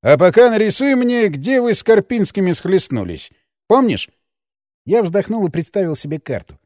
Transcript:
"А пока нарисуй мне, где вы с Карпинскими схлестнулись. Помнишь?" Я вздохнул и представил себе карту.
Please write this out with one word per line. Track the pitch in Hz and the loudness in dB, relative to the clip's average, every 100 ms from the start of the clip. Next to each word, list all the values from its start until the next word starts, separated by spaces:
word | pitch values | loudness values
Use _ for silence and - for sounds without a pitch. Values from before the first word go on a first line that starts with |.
"А | 110 139 | 4 4
пока | 180 208 247 | 4 6 4
нарисуй | 220 214 - 277 | 4 0 0 0
мне, | 262 247 240 214 | 0 0 0 -2
где | 143 156 262 | -2 -2 -2
вы | 240 | 0
с | 220 | -2
Карпинскими | - 220 196 240 190 - 185 | 2 2 2 -2 -2 -2 -2
схлестнулись. | 170 180 190 - 123 90 80 - _ _ _ _ | -2 0 -2 0 -6 -6 -10 -16 _ _ _ _
Помнишь?" | 247 247 196 - _ _ _ _ _ _ _ - | 2 2 -2 -8 _ _ _ _ _ _ _ -2
Я | 220 | -2
вздохнул | 196 185 190 220 185 | 0 -2 -4 -4 -4
и | |
представил | 160 160 202 180 151 | -4 -6 -4 -4 -6
себе | 143 151 | -8 -10
карту. | - 120 - - | -8 -10 -10 -20